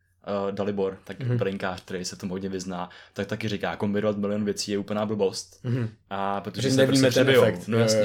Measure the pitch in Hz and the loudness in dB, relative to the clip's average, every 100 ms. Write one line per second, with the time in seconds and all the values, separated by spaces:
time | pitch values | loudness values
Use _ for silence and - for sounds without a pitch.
0 | _ _ - 101 98 101 101 101 95 95 | _ _ -6 -4 -2 -2 -2 0 -2 -4
1 | - - 123 120 98 98 95 90 - 92 | -14 -8 -2 0 0 -2 -6 -8 -8 -8
2 | 90 92 98 95 98 95 92 90 90 - | -8 -8 -6 -6 -4 -6 -6 -8 -8 -12
3 | - - 98 107 110 101 92 82 104 101 | -16 -8 -6 -4 -4 -4 -4 -4 -2 0
4 | 104 101 101 104 104 98 - 101 98 104 | 0 0 -2 -2 -2 -2 -2 -4 -2 -4
5 | 107 104 98 117 - - 123 127 110 - | -2 0 0 -2 -12 -10 -4 -2 -4 -8
6 | - 98 98 101 101 95 131 131 135 135 | -10 -4 -2 -4 -6 -4 0 4 4 6
7 | 131 120 131 127 117 90 - 113 113 110 | 6 6 6 6 6 2 0 2 4 4